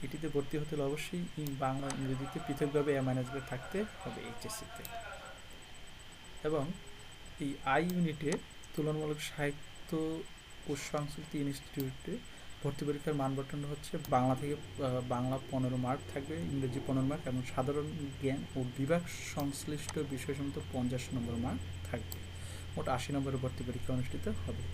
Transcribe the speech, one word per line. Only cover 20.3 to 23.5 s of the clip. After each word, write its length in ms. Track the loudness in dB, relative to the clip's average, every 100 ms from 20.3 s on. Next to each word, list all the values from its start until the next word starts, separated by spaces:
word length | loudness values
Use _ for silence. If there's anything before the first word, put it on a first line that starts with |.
| 0 0 -2 -2
পঞ্চাশ 280 | 0 2 2 0
নম্বর 220 | -2 0 0
মার্ক 560 | 0 0 -2 -4 -4
থাকবে। 280 | -4 -4 -6 -6 -8 -8 -6 -6 -2
মোট 120 | 2
আশি 260 | 2 2
নম্বরের 240 | 0 2 0
ভর্তি 260 | 0